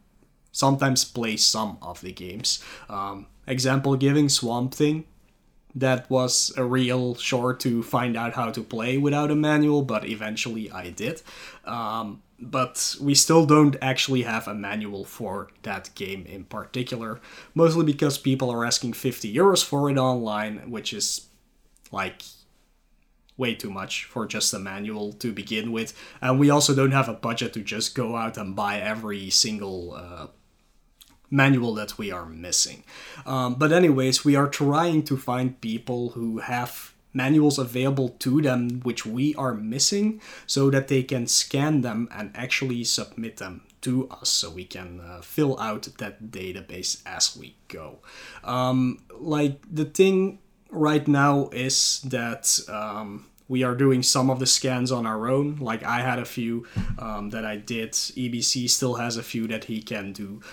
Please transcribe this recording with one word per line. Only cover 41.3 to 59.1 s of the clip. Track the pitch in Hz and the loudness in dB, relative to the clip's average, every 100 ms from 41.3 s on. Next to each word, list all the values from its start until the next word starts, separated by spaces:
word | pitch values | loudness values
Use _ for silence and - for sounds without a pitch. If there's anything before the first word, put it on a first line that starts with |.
| - - 139 151 151 | 0 0 0 2 2
them | 120 107 117 | 0 -2 -6
and | 104 101 117 | -8 -12 -8
actually | 127 - 131 120 | -4 -2 -2 -2
submit | 110 - 104 - 113 - | -2 -2 -4 -8 -10 -10
them | 95 90 - _ | -14 -14 -20 _
to | 131 131 123 | -2 -2 -2
us, | - - | -4 -2
so | - 82 | 0 -2
we | 87 90 | -8 -12
can, | 92 90 87 | -14 -14 -14
uh, | 85 87 | -16 -16
fill | - - 143 - | -8 0 0 0
out | 110 107 - - | -4 -8 -10 -10
that | 104 - 110 | -12 -12 -14
database | 95 95 92 - - - - - | -10 -10 -10 -12 -8 -6 -8 -8
as | - - - | -2 -2 -2
we | - _ - | -18 _ -18
go. | 85 76 - - - - - | -16 -16 -18 -20 -20 -20 -12
Um, | - 123 127 127 127 - - 110 | -4 0 2 4 2 0 -12 -10
like, | 156 151 143 139 - | -2 0 0 -2 -6
the | 156 147 | -4 0
thing | - 190 190 190 - _ _ - | 4 4 4 0 -4 _ _ -8
right | 165 151 151 143 | 0 2 4 4
now | 139 143 143 - | 6 6 4 0
is | 123 131 - - - | -2 0 2 2 0
that, | 131 123 117 113 - - - | -4 -4 -4 -4 0 -2 -2
um, | 104 107 104 107 104 - _ - | -8 -6 -8 -10 -12 -18 _ -4
we | 127 | 0
are | 127 123 | 0 4
doing | 139 127 | 4 6
some | 127 139 135 | 4 4 2
of | 127 | 2
the | 131 | 2
scans | - 131 127 127 | 2 2 0 0
on | 123 113 | -2 -2
our | 107 117 | -2 0
own. | 135 147 147 | 2 0 -2
Like, | 117 113 | -4 -4
I | 107 120 | -2 -2
had | 127 123 | 0 -2
a | |
few, | 120 127 117 117 - 104 - - | -4 -6 -4 -4 -6 -4 -4 -4
um, | 110 104 104 | -6 -8 -6
that | 110 | -6
I | 110 104 | -6 -8
did. | 107 117 110 - - 127 | -6 -6 -4 -4 -6 -4
E | 123 | -4
B | 120 | -2
C | - 127 120 | -2 0 0
still | - 127 | 2 0
has | 117 120 | -2 -4